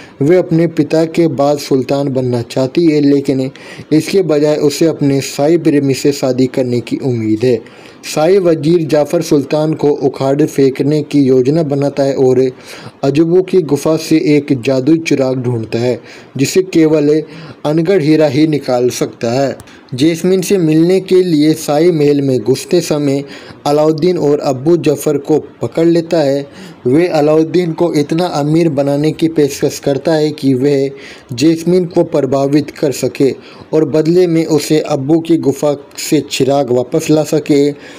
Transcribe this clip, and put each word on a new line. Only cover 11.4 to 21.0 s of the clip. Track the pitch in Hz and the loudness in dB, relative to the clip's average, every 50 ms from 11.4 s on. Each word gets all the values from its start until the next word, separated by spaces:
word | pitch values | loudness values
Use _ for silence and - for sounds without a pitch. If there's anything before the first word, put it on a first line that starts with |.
| 127 131 151 165 165 | 2 2 2 0 0
बनाता | 139 143 143 139 139 139 - 139 | 0 -2 -2 -2 -2 -2 0 -2
है | 139 135 | 0 0
और | - 135 131 127 127 131 127 127 - - - - - - - - _ - | 2 2 2 4 2 2 0 -2 -8 -14 -20 -20 -18 -20 -20 -10 _ -2
अजूबों | 143 139 151 170 165 175 185 180 | 0 2 2 2 2 2 2 2
की | - - 185 165 | 2 0 0 0
गुफा | 139 143 143 - 160 160 156 | 0 -2 -2 0 0 0 0
से | - - 165 156 - 151 147 | 0 0 0 2 2 2 2
एक | 147 143 - 139 123 117 | 2 2 0 -2 -2 0
जादुई | 135 131 131 127 143 160 165 | 0 -2 0 2 2 2 2
चिराग | 165 - 151 131 131 131 131 131 123 | 2 0 0 0 0 0 -2 -2 -2
ढूंढता | 127 120 113 110 107 - 117 | -4 -4 -4 -4 -6 -4 -2
है, | 120 127 120 107 - - - - - - - | -2 -2 -2 -4 -6 -12 -20 -20 -20 -14 -6
जिसे | 135 139 - - 185 185 | -4 -4 0 0 0 -2
केवल | 185 - 165 160 156 156 156 147 147 151 156 156 - - - - - - - - | 0 2 2 4 4 4 2 2 2 2 0 -2 -4 -10 -18 -18 -20 -16 -8 -4
अनगढ़ | 147 151 165 165 170 202 185 143 | -2 -2 0 0 2 0 2 2
हीरा | 151 156 156 156 | 2 4 4 4
ही | 147 120 135 156 | 2 2 2 2
निकाल | 156 151 139 - - 127 123 123 120 | 2 0 -2 -2 -2 0 0 0 0
सकता | 113 - 160 120 - - - 113 120 | -2 -2 -6 -6 -6 -6 -4 -4 -2
है। | 135 139 131 110 - - - - - - - - | 0 -2 -2 -4 -8 -12 -20 -20 -20 -16 -12 -4
जैस्मिन | 120 139 165 170 165 185 180 190 190 175 | 0 0 0 0 0 0 0 0 0 0
से | - 208 190 | 0 0 2
मिलने | 170 156 156 160 165 175 190 190 | 2 2 2 4 4 4 2 0